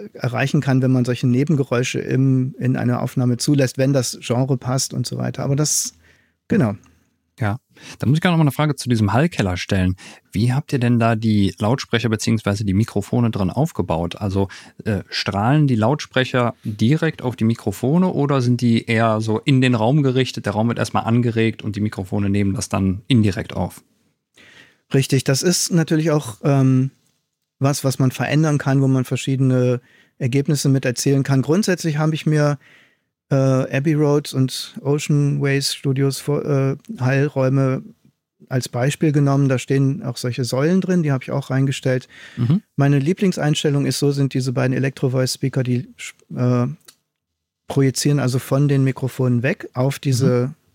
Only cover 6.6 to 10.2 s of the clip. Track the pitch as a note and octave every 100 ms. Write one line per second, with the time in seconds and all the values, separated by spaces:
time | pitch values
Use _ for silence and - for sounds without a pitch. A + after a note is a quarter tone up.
6.6 | A#2 G2+ _ _ _ _ _ - G#2+ A#2
7.6 | _ _ - - G#2+ D3+ F#3 E3 D3 -
8.6 | D3+ - A#2+ A2+ G2+ A2+ E3+ - G2+ F2
9.6 | - G2 F#2 F#2 - -